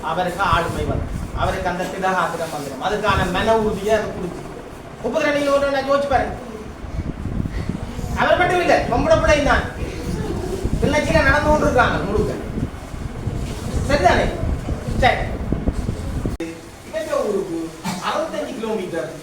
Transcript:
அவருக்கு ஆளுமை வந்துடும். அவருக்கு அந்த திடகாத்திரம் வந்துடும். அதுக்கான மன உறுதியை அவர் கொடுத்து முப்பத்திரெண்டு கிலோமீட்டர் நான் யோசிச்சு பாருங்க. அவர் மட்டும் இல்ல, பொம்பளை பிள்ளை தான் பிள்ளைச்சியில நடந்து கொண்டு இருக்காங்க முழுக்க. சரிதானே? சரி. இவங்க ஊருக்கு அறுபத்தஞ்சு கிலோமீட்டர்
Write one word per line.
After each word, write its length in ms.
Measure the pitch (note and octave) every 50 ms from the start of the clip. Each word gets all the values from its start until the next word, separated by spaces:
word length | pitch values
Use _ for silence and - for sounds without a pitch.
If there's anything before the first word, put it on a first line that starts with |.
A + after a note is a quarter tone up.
| - E3
அவருக்கு 320 | E3 F3 F3+ F3 F3 F3+ G3 F3+ F3
ஆளுமை 300 | F3 E3+ E3 - - D3+ D3
வந்துடும். 220 | - - - - - - - - - -
அவருக்கு 300 | E3 F#3 F#3+ F3+ E3 F3+
அந்த 160 | F3 F3+ F3+ -
திடகாத்திரம் 600 | - F#3+ F#3 F#3 F#3 F3+ E3+ D#3+ - - - - -
வந்துடும். 300 | D3 C#3+ C#3 B2+ C3 -
அதுக்கான 380 | F#3 G#3 G#3 G#3 G#3 G3 F#3+ F#3+ F3+ F3
மன 200 | F#3+ G3+ A3 A3+ A3+
உறுதியை 320 | G#3+ G#3+ F3+ F3+ F#3+ G#3+ A3
அவர் 180 | G#3+ - - -
கொடுத்து 260 | F#3 F#3 F3 - - - - - - - - - - - - - -
முப்பத்திரெண்டு 400 | - B3+ B3 D#4 D4+ D4 C#4+ C#4+
கிலோமீட்டர் 340 | C#4+ C#4+ C#4 C#4 C#4 C#4 C4+
நான் 140 | C4+ C4 C4+
யோசிச்சு 220 | C#4 C#4 C#4+ C#4
பாருங்க. 220 | C4+ A#3+ A#3+ A#3 - - B3 A3+ A3 G#3+ G#3+ G#3+ - - - - - - - - - - - - - - - - - - - - - - - - - - - - - A#3
அவர் 200 | A#3+ C#4+ E4 F4+
மட்டும் 220 | F4+ F4+ F4+ F4+ F4
இல்ல, 100 | D4+ B3 - - -
பொம்பளை 260 | A3 C4 C#4+ D#4+ D#4+ D#4+
பிள்ளை 180 | D#4+ D#4+ D#4 D4 C#4 C4
தான் 140 | A#3 G#3 - - - - - - - - - - - - - - - - - - - - - - - -
பிள்ளைச்சியில 440 | - B3+ D4 D4+ D4 D4 D#4+ D#4+ D4
நடந்து 220 | C4+ C4+ D4 D4+ D4+
கொண்டு 160 | D4+ D4+ C#4+ C#4+
இருக்காங்க 300 | A#3+ B3 A#3 - - - -
முழுக்க. 260 | G3+ G#3 G3+ G#3 - - - - - - - - - - - - - - - - - - - - - - - - - - - - - - - - -
சரிதானே? 360 | C#4 D4 F4 F4 D4+ - - - - - - - - - - - - - - - - -
சரி. 200 | - - - - - - - - - - - - - - - - - - - - - - - - - - - - E4 E4 E4 E4 - - - - - -
இவங்க 260 | - D#4+ D#4 - D5 - -
ஊருக்கு 320 | G#3+ G3 F#3 E3 - E3 E3 E3 E3 - - - - - F#3+ -
அறுபத்தஞ்சு 460 | - - D4 D#4+ E4 D#4+ D4+ C#4+ B3+ - G#3+
கிலோமீட்டர் 500 | A3+ A3 G#3 G3 F3+ D#3+ E3 E3 D#3 D3 C#3 D3